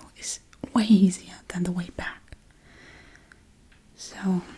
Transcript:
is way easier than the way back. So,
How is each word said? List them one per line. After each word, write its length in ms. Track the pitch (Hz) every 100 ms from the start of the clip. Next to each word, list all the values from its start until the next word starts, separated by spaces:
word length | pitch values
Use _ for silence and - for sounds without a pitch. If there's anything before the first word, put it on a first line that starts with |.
| - -
is 220 | - - - - -
way 100 | -
easier 500 | 214 208 190 180 - - -
than 140 | 180
the 80 | 180
way 180 | 180 175 -
back. 400 | - - - - - - - - - - - - - - - - - - -
So, 460 | - - - 190 180 -